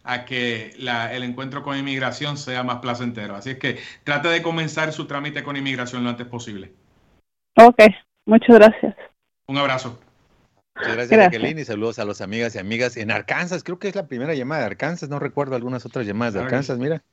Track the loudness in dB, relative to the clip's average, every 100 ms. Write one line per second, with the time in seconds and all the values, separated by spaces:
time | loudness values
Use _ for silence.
0 | -8 -8 -6 -4 -4 -4 -8 -10 -6 -4
1 | -4 -6 -8 -8 -8 -8 -8 -6 -6 -4
2 | -4 -4 -6 -8 -6 -6 -4 -6 -6 -6
3 | -6 -8 -10 -10 -12 -6 -6 -6 -10 -12
4 | -4 -2 0 0 -2 -2 -4 -2 -4 -4
5 | -8 -8 -8 -8 -8 -6 -6 -6 -6 -4
6 | -4 -6 -10 -12 -12 -14 -14 -20 _ _
7 | _ _ _ _ _ 10 10 12 6 6
8 | -10 _ 2 4 10 10 10 8 -4 -6
9 | -14 _ _ _ -6 -2 -2 -2 -6 -12
10 | _ _ _ _ _ _ _ -8 -4 -4
11 | 4 6 6 4 -4 -6 -6 -4 -4 -4
12 | -6 -8 -8 -4 -4 -6 -6 -2 -2 -4
13 | -4 -4 -4 -4 -4 -6 -8 -8 -8 -8
14 | -8 -6 -4 -4 -4 -4 -4 -4 -6 -6
15 | -8 -8 -6 -4 -4 -4 -4 -8 -8 -6
16 | -4 -2 -2 -4 -2 -2 -2 -4 -4 -6
17 | -8